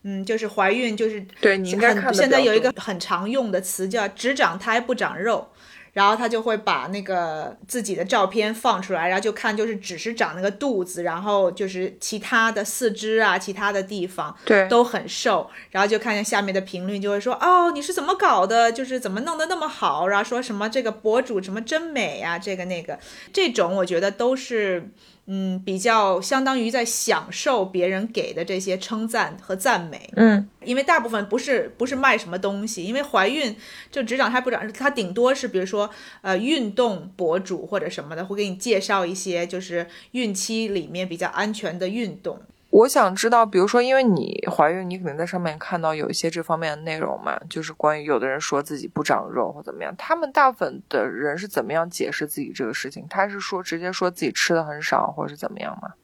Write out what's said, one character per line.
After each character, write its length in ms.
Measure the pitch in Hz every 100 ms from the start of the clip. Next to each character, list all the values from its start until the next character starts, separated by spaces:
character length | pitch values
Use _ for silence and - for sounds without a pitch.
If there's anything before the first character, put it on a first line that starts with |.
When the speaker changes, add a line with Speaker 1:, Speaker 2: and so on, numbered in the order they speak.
Speaker 1:
嗯， 200 | 202 196
就 140 | 190 220
是 80 | 214
怀 260 | 214 190
孕， 240 | 233 240 208
就 120 | 220
是 120 | 214 190 -
Speaker 2:
对， 180 | 208 196
你 120 | 185
应 80 | 196
该 140 | 233
看 120 | 208
得 60 | 247
比 40 | 202
较 40 |
多。 0 |
Speaker 1:
很， 0 |
现 80 | 262
在 100 | 269
有 140 | 254
一 60 | 220
个 120 | 254 -
很 200 | - 180
常 280 | - 175 196
用 220 | 269 226
的 100 | 190
词 280 | 190 - 190
叫 180 | 226 202
“只 260 | - 240
长 240 | 277 214 180
胎 240 | 233 233
不 140 | 247
长 260 | 240 170 143
肉”。 280 | 214 190 - _ - - -
然 160 | 196 202
后 80 | 220
他 100 | 240
就 140 | 226
会 160 | 226 220
把 300 | - 156 135
那 160 | 202
个 520 | 190 180 170 156 151 - -
自 140 | 247
己 120 | 202
的 80 | 165
照 240 | 190 233 190
片 280 | 214 214
放 260 | 220 254 185
出 140 | 190
来， 140 | 175 170
然 60 |
后 60 | 190
就 100 | 214
看 240 | 214 226
就 120 | 208 220
是 100 | 208
只 220 | - 170
是 160 | 220
长 200 | 233 180
那 60 | 170
个 100 | 196
肚 320 | 202 277 208
子， 200 | 180 170
然 180 | 175 170
后 320 | 208 202 185
就 160 | 180 196
是 260 | 185 190 -
其 180 | - 214
他 320 | - 233 226
的 140 | 214
四 260 | 208 - 233
肢 280 | 185 220 220
啊， 200 | 214 185
其 140 | 190
他 180 | 196 208
的 120 | 202
地 240 | 190 208 180
方 280 | 185 151 - -
Speaker 2:
对。 200 | 208 190
Speaker 1:
都 140 | 240
很 240 | 240 196 -
瘦， 440 | - 233 180 - - -
然 160 | 190
后 20 | 208
就 120 | 214
看 160 | 226
见 100 | 208
下 160 | 208 208
面 140 | 196
的 40 | 190
评 240 | 190 180 185
论 120 | 202
就 120 | 202
会 100 | 202
说 140 | 220 -
，“哦， 260 | 359 359 349
你 100 | 294
是 100 | 285
怎 100 | 359
么 120 | 302
搞 320 | 381 359 214 196
的？ 260 | 226 233
就 140 | 233 254
是 120 | 254
怎 120 | 202
么 100 | 196
弄 160 | 302 320
得 80 |
那 100 | 320
么 140 | 349 302
好？” 400 | - 185 147 185
然 100 | 202
后 60 |
说 160 | 220 247
什 140 | 247
么 120 | 202 214
“这 100 | 254
个 80 | 226
博 300 | 220 220 233
主 220 | 254 202
什 100 | 185
么 80 | 202
真 220 | 226 311
美 400 | 330 277 180 123
啊， 160 | 143 175
这 180 | 196 185
个 80 |
那 180 | 180 175
个。” 160 | 160 147 - - -
这 220 | - 349
种 240 | - 170 190
我 80 |
觉 160 | 180 170
得 100 | 196
都 240 | 196 240
是， 540 | 262 - 233 202 175 202 _ - _ -
嗯， 360 | 190 190 185
比 160 | 190 190
较 400 | 233 220 196 180
相 240 | - 269
当 160 | 269 262
于 120 | 226
在 120 | 247
享 480 | 233 - 220 170 -
受 360 | - 302 240 190
别 200 | 185 175
人 240 | 190 220
给 220 | 220 -
的 100 | 160
这 160 | 180 190
些 200 | 190 185
称 280 | - 214 220
赞 300 | 233 165 175
和 120 | -
赞 240 | 190 262 208
美。 260 | 165 - - -
Speaker 2:
嗯。 320 | 220 202 202 _
Speaker 1:
因 140 | - 254
为 60 |
大 180 | 277 320
部 80 | 233
分 200 | 220 202
不 80 | 233
是， 380 | 285 233 143 -
不 80 |
是 120 | 254 269
卖 200 | 269 220
什 140 | 185
么 80 | 180
东 260 | 196 202
西， 200 | 214 -
因 100 | 175
为 80 | 262
怀 260 | 285 214 196
孕 260 | 294 254 214 - - -
就 100 | 277
只 140 | 220 262
长 140 | 220
胎 100 | 254
不 80 | 247
长， 240 | 226 214
它 160 | 208 277
顶 240 | 277 180
多 220 | 196 247
是 140 | 269 240
比 100 | 190
如 80 | 190
说， 240 | 214 208 - - -
呃， 180 | 190 190
运 340 | 240 302 220
动 360 | 196 240 185 170 -
博 200 | 170 175
主 300 | 185 170 -
或 140 | 196
者 100 | 160
什 140 | -
么 100 | 147
的， 100 | 160
会 120 | 190 202
给 120 | 202
你 60 |
介 260 | 185 240 202
绍 240 | 196 196
一 80 | 175
些 320 | 185 190 170
就 160 | 175 185
是 280 | 185 170 170 - -
孕 200 | 247 226
期 360 | 196 - 220 220
里 180 | 196 147
面 220 | 170 185
比 80 | 170
较 100 | 180
安 220 | - 214
全 240 | 214 190 175
的 120 | 185
运 280 | 220 214 151
动。 220 | 170 - - _ _
Speaker 2:
我 180 | 202 254
想 240 | 285 202
知 160 | 190 226
道， 160 | 240
比 140 | 220 196
如 80 | 202
说 160 | 240
因 140 | 247 269
为 80 |
你 420 | 247 175 - 50 - -
怀 140 | 151
孕， 180 | 185 180
你 80 | 185
可 100 | 175
能 120 | 143
在 80 | 170
上 140 | 185
面 180 | 175 156
看 240 | - 175
到 100 | 160
有 160 | 156 -
一 40 |
些 180 | - 165
这 100 | 170
方 160 | 165 165
面 140 | 165
的 120 | 151
内 120 | 160 156
容 240 | 147 67
嘛， 160 | - - 165
就 100 | 160
是 120 | 160
关 280 | 156 151 151
于 40 |
有 160 | 147 127
的 80 | 131
人 120 | 139
说 220 | - 143
自 160 | 147 147
己 80 | 175
不 160 | -
长 260 | 147 - -
肉 220 | 127 107
或 100 | 147
怎 140 | -
么 80 | 69
样， 100 | - 180
他 160 | -
们 160 | 330 294
大 220 | 285 269
部 60 | 240
分 220 | 156 - _
的 160 | 135
人 320 | 110 101 147 160
是 120 | 202
怎 160 | -
么 80 | 123
样 180 | 156 170
解 180 | - -
释 120 | -
自 160 | 147 -
己 120 | 131
这 100 | -
个 80 | 117
事 160 | - 131
情？ 160 | - 160
他 180 | 196 202
是 120 | 202
说， 200 | - 185
直 200 | 185 165
接 120 | 180
说 160 | 185 180
自 160 | 175
己 60 | 143
吃 240 | - -
的 100 | 170
很 160 | 151 147
少 300 | 156 - -
或 140 | 151
者 60 | 147
是 60 | 147
怎 140 | -
么 80 | -
样 180 | - -
吗？ 120 | - -